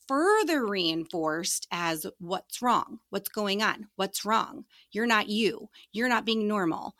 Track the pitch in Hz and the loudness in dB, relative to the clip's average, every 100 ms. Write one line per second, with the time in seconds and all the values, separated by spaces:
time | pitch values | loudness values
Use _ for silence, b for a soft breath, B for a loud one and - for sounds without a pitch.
0 | - 269 349 440 349 311 220 202 170 160 | -2 2 4 4 4 2 0 0 0 0
1 | 160 175 160 156 - - - 175 170 160 | -2 -2 0 0 -2 -4 -4 -4 -2 -2
2 | 175 - 170 180 - - 247 208 - 226 | -6 -10 -6 -6 -6 -2 2 2 0 -8
3 | _ 196 196 - 202 196 214 - 208 - | _ -8 -6 -2 0 2 0 -2 -6 -4
4 | 196 - 202 220 - - - b b 202 | -4 -2 0 0 0 -6 -18 b b -2
5 | 233 220 202 214 214 - - B B 208 | 2 2 2 2 2 0 -10 B B -4
6 | 247 233 220 220 208 214 175 156 - - | 0 0 0 0 0 2 0 -2 -6 -14